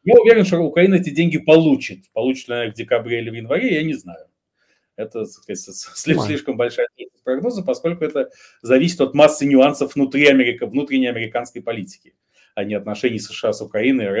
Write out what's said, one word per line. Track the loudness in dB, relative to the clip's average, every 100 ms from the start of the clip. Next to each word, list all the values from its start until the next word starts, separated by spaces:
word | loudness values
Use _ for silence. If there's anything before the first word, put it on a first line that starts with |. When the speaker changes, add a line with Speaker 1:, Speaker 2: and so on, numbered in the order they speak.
Speaker 1:
Я | 6 6
уверен, | 8 4
что | 4 0
Украина | 0 2 4
эти | 4 0
деньги | 0 0 0
получит. | 4 6 6 0 -2 -14 _
Получит | -4 -4 -4 -6
ли |
она | -6
их | -6
в |
декабре | -8 -2 -2 -2 -6
или | -6
в |
январе, | -12 -4 -2 0
я | -2
не | -2
знаю. | -6 -10 -20 -20 _ _ _ _ _ _ -12
Это, | -12 -10
так | -10
сказать, | -12 -14 -14
с-, | -12
с-, | -16 -14
слишком | -8 -2 0
Speaker 2:
Понимаю. | 0 -6 -6 -4
Speaker 1:
большая | -4 -4 -6
ответственность | -8 -20 _
прогноза, | -6 -4 -4 -6
поскольку | -6 -4 -4 -4
это | -4 -4 -6 _ -20 _
зависит | 0 2 2 0
от | 0
массы | 4 4 4 2
нюансов | 4 4 2 -4
внутри | -2 -2 4 6
Америка-, | 6 2 -2 -6
внутренней | -6 -2 -2 -2
американской | -4 -6 -8 -8 -10
политики, | -10 -10 -12 -18 _ _ _ _ _ -10
а |
не | -6
отношений | -6 -8 -4 -4 -4
С | -10
Ш | -6 -6
А |
с | -4
Украиной, | -6 -2 0 0
Р | -2